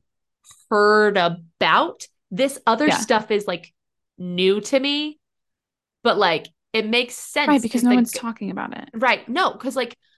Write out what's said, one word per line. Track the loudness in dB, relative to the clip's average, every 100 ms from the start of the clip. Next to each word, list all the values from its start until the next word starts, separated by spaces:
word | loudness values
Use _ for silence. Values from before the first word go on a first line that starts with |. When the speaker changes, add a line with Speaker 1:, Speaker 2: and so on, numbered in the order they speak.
| _ _ _ _ _ -20 _
Speaker 1:
heard | 2 4 4 4 4
about. | 0 -2 -10 _ 2 4 2 -4 -18 _ _
This | -2 -2 0 -2
other | 2 2
Speaker 2:
Yeah. | 0
Speaker 1:
stuff | 0 -2 0
is, | -2 -2
like, | -8 -10 _ _ _ _ -14
new | -8 0 2 0
to | 0 0
me, | 0 -2 -6 -10 _ _ _ _ _ _ _ _
but, | 0 2
like, | 2 0 -4 _ _
it | -4 -2
makes | -2 -2 -8
sense | -8 -2 2
Speaker 2:
Right, | 2
because | 2 0
Speaker 1:
if | 2
Speaker 2:
no |
Speaker 1:
the | 4
Speaker 2:
one's | 2
Speaker 1:
g- | -2
Speaker 2:
talking | -10 -10 -8
about | -8 -10 -12
it. | -14
Speaker 1:
Right. | -4 0 -2 -4
No, | -2 -2 -4
'cause, | -6 -6
like, | -6 -10 _